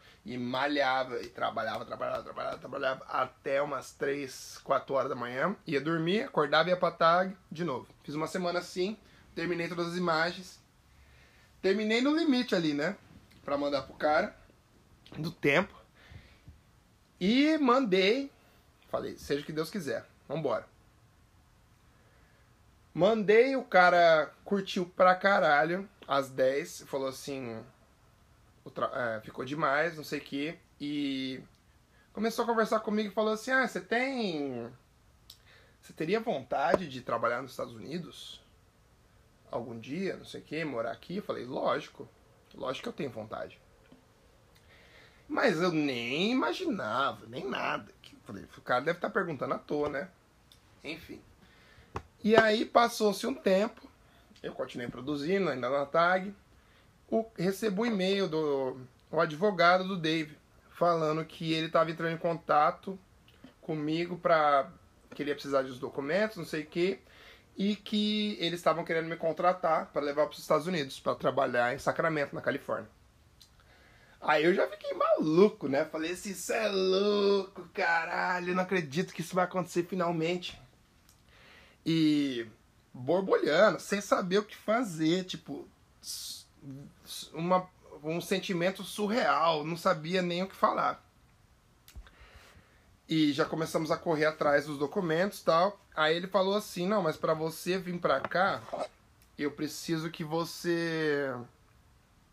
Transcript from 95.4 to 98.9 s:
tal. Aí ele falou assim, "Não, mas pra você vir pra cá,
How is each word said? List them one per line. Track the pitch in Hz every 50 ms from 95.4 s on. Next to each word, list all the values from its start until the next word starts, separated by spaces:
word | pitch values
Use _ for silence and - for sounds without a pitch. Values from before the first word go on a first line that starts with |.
| -
tal. | 180 160 165 180 202 202 - - _ -
Aí | - 156 156 160
ele | 175 180 185
falou | - 202 185 190 196
assim, | 214 208 - - 180 175
"Não, | 185 214 208
mas | 175 156 151
pra | - - 165 160
você | 156 160 160 160 - - 175 180 190
vir | 175 180 175 -
pra | - 160 139 135
cá, | - - - 170 190 196 151 123 113 - - - 127 -